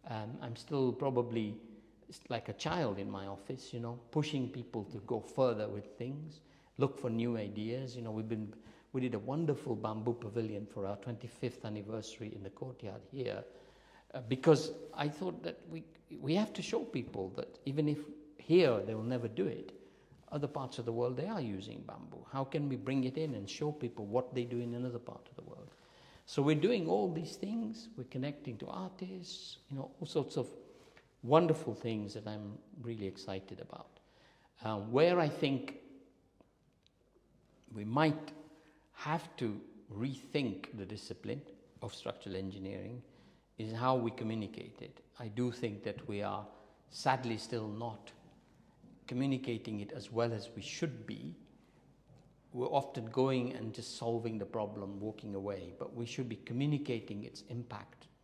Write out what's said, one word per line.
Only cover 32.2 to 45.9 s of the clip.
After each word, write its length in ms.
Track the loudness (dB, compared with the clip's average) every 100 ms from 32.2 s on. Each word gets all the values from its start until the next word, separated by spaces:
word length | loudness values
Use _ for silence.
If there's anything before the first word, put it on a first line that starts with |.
| -6
I'm 260 | -6 -6 -10 -14 -10
really 240 | -6 -4 -4
excited 560 | -4 -6 -6 -6 -12
about. 380 | -10 -12 -14 -20 _ -20 -20 -20 _ -6
Uh, 140 | -2 -2
where 400 | 4 8 8 8
I 100 | 4
think 460 | 4 2 2 0 -10 -16 -20 -20 _ _ _ -20 _ _ _ _ _ _ _ _ _ _ _ -12
we 120 | -6 0
might 460 | 6 6 6 -4 -14 -18 -20 -20 -20 _
have 420 | -8 -2 -2 -2 -2
to 220 | -2 -2 -8 -18 -10 -2
rethink 840 | -2 -2 0 2 2 0 -6 -8
the 80 | -8
discipline 560 | -8 -8 -8 -4 -4 -6 -18 -20 -10
of 120 | -10
structural 420 | -6 -6 -6 -4 -4
engineering 680 | -4 -6 -6 -6 -8 -10 -14 -20 -20 -20 _ -8
is 120 | -6
how 240 | 2 4 6
we 160 | 4
communicate 680 | 0 -2 -2 -4 -8 -14 -14
it. 180 | -16 -16 -20 -12
I 80 | -6
do 240 | 0 0
think 320 | 2 -2 -2
that 240 | -4